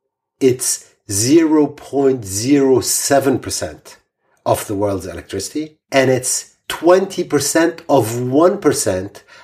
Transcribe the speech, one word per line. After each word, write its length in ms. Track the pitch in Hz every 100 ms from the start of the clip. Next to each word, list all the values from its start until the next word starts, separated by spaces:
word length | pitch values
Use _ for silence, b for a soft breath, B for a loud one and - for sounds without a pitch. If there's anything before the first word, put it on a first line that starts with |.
| _ _ _ _
It's 560 | 135 127 - - - _ -
zero 600 | 101 117 165 160 156 147
point 560 | - - 135 135 127
zero 560 | 101 98 123 143 135 123
seven 580 | - - - 139 135 123
percent 600 | - - 85 76 - - _ _ _ _
of 220 | 120 117 -
the 80 |
world's 320 | 101 104 98 90
electricity, 720 | 82 - 98 - 151 156 _ _
and 200 | 135 131
it's 460 | 127 - - - _ -
twenty 560 | - 165 185 190 -
percent 580 | 147 147 - 165 165 - -
of 320 | 143 110 120
one 380 | 127 139 180 202
percent 640 | 147 143 107 92 101 - B B